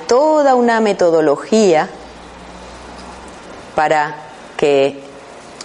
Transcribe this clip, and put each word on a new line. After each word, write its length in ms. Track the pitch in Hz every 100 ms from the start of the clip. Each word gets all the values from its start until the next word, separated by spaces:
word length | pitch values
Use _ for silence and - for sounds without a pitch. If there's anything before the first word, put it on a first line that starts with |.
| -
toda 480 | 240 302 311 277 254
una 260 | 240 226
metodología 1080 | 220 196 180 165 156 147 - 220 208 156 180 - - - - - - - - - - - - - - - - - - -
para 420 | 156 156 147 - - - - -
que 440 | 151 139 139 139 - - - - - -